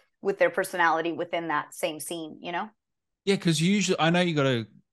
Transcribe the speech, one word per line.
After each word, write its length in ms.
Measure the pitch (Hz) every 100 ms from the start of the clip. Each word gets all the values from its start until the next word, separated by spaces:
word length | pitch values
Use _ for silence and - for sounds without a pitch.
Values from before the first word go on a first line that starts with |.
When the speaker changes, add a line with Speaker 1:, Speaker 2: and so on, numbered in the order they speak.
| _ _
Speaker 1:
with 180 | 196 196
their 120 | 170
personality 600 | 175 185 180 165 160 165
within 360 | 156 175 170 165
that 260 | 147 -
same 260 | - 175 151
scene, 380 | - 170 156 -
you 100 | 175
know? 180 | 175 214 _ _ _ _ _ -
Speaker 2:
Yeah, 100 | 196
'cause 240 | 175 151
usually, 380 | 170 208 180 175
I 80 | 156
know 100 | 175
you 120 | 180
gotta 320 | 151 135 120 110 - _